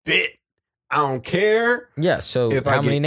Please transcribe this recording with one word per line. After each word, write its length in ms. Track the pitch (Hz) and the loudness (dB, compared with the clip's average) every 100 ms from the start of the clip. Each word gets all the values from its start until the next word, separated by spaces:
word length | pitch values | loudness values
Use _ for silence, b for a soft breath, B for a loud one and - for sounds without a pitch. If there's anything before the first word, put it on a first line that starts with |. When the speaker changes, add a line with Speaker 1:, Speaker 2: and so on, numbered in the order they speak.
| - | -2
Speaker 1:
fit. 320 | 175 - - _ _ _ _ - | 0 -2 -8 _ _ _ _ -4
I 60 | 139 | -2
don't 240 | 143 131 | -2 -4
care 680 | - 180 214 220 233 240 - - | -4 0 2 2 2 -2 -4 -4
Speaker 2:
Yeah. 220 | 170 139 | -2 -2
So 300 | - 127 117 | -2 -2 0
Speaker 1:
if 140 | 135 | 0
Speaker 2:
how 140 | 131 143 | 2 0
Speaker 1:
I 20 | |
Speaker 2:
many 120 | 143 | 2
Speaker 1:
get 20 | 143 | 0